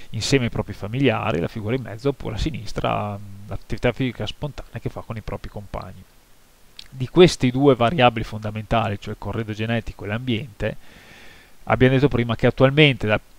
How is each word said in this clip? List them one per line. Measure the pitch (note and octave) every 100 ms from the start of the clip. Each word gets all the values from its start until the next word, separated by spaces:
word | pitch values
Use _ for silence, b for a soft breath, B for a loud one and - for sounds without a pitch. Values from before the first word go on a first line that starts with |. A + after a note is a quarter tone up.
| B
insieme | A2+ - C3+ A#2
ai |
propri | - G#2+
familiari, | G2 G#2 B2 C3+ A2 G#2 D#2
la | -
figura | A2+ G#2
in | C3+
mezzo, | G2 G#2+ C#3
oppure | C#3 - A2
a |
sinistra, | D#3+ G#2+ G2+ - B2 G#2+ G#2 G2+ G2+ G2+ G#2
l'attività | G2+ - G#2+ B2
fisica | A#2 C3 A2 G#2+
spontanea | - C#3+ - - A#2+
che | B2
fa | G2
con | - A2
i |
propri | - G2+ G2+
compagni. | G#2+ G2+ G#2 F#2+ G2 - _ _ - - _ - - -
Di | C3 B2
queste | E3 F3+ - B2+
due | C3 C#3+
variabili | A#2+ A#2 - B2 A2+
fondamentali, | G#2+ G#2+ G#2+ G#2+ G#2+ A#2 G#2+ G2+
cioè | -
il | G#2+
corredo | G#2 A2 G#2+
genetico | G#2+ A2 A#2 - - G2
e |
l'ambiente, | A2 C3 A2 - - G#2+ - B B B B B B B B
abbiamo | - A#2 B2+ C3
detto | C#3+
prima | A#2+ A#2+ A2
che | B2
attualmente | - C3+ C#3+ D3 B2 G#2+
la, | G#2 -